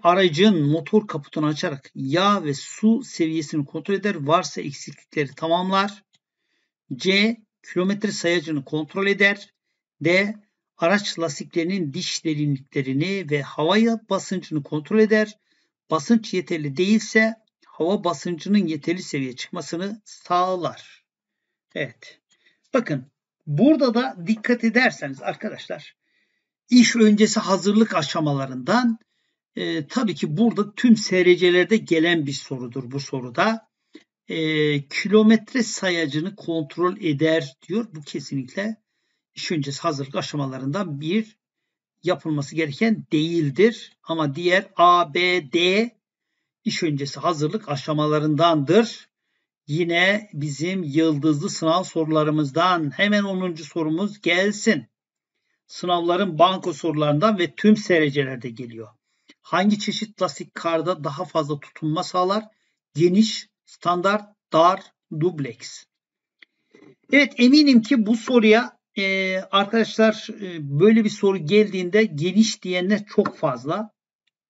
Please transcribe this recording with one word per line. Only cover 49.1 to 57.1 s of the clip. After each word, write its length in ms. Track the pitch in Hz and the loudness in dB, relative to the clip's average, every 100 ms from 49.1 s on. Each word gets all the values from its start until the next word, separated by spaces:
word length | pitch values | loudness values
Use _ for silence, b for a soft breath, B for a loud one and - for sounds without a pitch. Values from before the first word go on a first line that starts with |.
| _ _ _ _ _ - | _ _ _ _ _ -6
Yine 640 | 151 170 170 185 208 208 | -4 0 2 2 0 -4
bizim 500 | 151 151 139 165 190 | -8 -8 -6 -6 -4
yıldızlı 640 | 156 143 160 147 156 147 190 | -2 0 2 2 0 -2 -4
sınav 340 | - 160 208 | -4 0 0
sorularımızdan 1120 | 185 165 156 156 151 151 143 139 175 180 147 123 | -2 -4 0 0 0 0 -2 0 2 0 -2 -2
hemen 260 | 202 208 | 0 0
onuncu 400 | 202 185 180 160 | 0 -4 -4 -8
sorumuz 580 | 156 170 156 160 202 202 | -8 -6 -2 -2 -4 -4
gelsin. 640 | 170 175 202 208 - 170 - _ _ _ _ _ _ _ _ | -2 0 0 0 0 0 -4 _ _ _ _ _ _ _ _
Sınavların 720 | - 180 175 170 180 196 151 | -8 -2 0 0 0 0 4
banko 340 | 175 185 180 | 2 2 -6
sorularından 640 | 151 170 151 147 | -6 -4 0 0